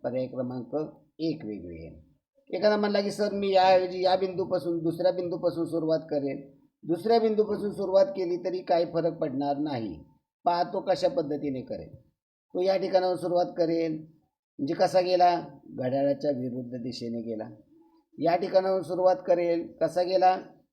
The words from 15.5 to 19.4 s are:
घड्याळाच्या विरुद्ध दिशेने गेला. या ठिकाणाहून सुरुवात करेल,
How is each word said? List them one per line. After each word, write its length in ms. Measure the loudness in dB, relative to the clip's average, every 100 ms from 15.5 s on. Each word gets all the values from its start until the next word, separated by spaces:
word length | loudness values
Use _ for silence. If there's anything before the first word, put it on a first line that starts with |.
| -16 -16
घड्याळाच्या 640 | -6 -2 0 2 0 0
विरुद्ध 480 | -2 -2 -6 -8 -8
दिशेने 440 | -8 -8 -6 -6
गेला. 260 | -6 -8 -8 -14 _ _ _ _ _ -4
या 180 | 0 0
ठिकाणाहून 460 | 2 2 2 -2
सुरुवात 340 | -2 2 2 2 2
करेल, 400 | 2